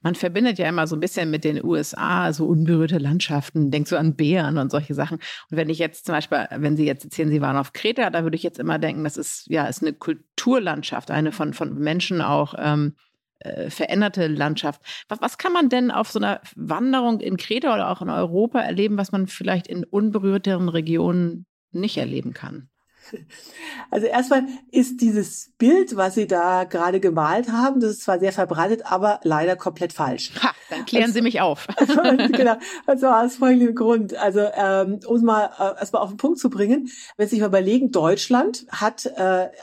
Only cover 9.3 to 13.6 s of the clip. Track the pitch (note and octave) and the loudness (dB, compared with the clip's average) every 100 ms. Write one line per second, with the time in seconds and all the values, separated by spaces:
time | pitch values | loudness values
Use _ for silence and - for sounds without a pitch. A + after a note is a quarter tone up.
9.3 | - - D#3+ C#3+ - D#3+ D3 - D#3+ _ | -10 -4 -2 -2 -2 -4 -4 -6 -6 _
10.3 | - - C4 F#3 D#3 - - - D3 D#3 | -4 0 2 0 -6 -6 -10 -4 -2 -2
11.3 | - D3+ C#3+ D#3 C#3 D3 E3+ - F3+ D#3 | -2 -6 -4 -8 -4 -2 -2 -2 -2 0
12.3 | D3 D3 - D3+ D3+ D3 - _ _ _ | 0 0 -2 0 0 0 -4 _ _ _
13.3 | _ - - | _ -12 -8